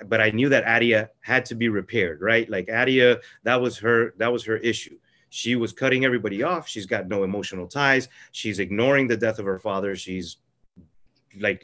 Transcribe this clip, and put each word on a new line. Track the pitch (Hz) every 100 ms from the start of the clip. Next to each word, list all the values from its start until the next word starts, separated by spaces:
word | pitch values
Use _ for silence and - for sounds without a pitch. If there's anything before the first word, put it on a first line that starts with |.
| 104
but | 110
I | 107
knew | 110 139
that | 127 110
Adia | 117 120 110 110 _
had | - 127 -
to | 117
be | 117
repaired, | 104 92 110 87 76
right? | 98 117 110
Like, | 101 95
Adia, | 113 127 131 123 117 - -
that | 113 127
was | 123 117
her, | 113 117 117 -
that | 113
was | 123
her | 110 110
issue. | 117 107 - - _ _ _
She | - 117 123
was | 113
cutting | - 135 127
everybody | 131 123 104 98
off. | 147 175 -
She's | 110 95
got | 110 95
no | 101
emotional | 95 101 95 92 90
ties. | 143 139 135 131 - -
She's | - 113 95
ignoring | 90 101 127 139 131
the | 113
death | 110 110
of |
her | 98 95
father. | 107 98 98 92
She's, | - 92 87 - _ _ _ - 82 _ - _ _ 98
like, | 104 95